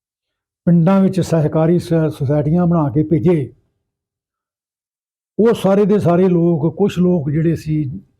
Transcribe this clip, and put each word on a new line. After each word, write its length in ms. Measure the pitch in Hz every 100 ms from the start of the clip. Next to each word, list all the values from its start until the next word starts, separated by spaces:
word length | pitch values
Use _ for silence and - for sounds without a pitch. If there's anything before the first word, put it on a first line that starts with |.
| _ _ _ _ _ _ 175
ਪਿੰਡਾਂ 360 | 170 160 196
ਵਿੱਚ 200 | 190 185
ਸਹਿਕਾਰੀ 580 | 165 165 151 160 160 175
ਸ-, 140 | 165
ਸੁਸਾਇਟੀਆਂ 720 | 165 156 151 135 151 147 175 170
ਬਣਾ 220 | 170 143
ਕੇ 140 | 143
ਭੇਜੇ, 500 | 156 165 175 165 123 - _ _ _ _ _ _ _ _ _ _ _ _ _ _ _ _ _ -
ਉਹ 140 | 226
ਸਾਰੇ 320 | 208 190 202 196
ਦੇ 140 | 208
ਸਾਰੇ 300 | 165 175 190
ਲੋਕ, 480 | 170 170 165 160 -
ਕੁਛ 220 | 202 170
ਲੋਕ 300 | 180 180 143
ਜਿਹੜੇ 260 | 151 160 156
ਸੀ 460 | 156 156 139 190 - _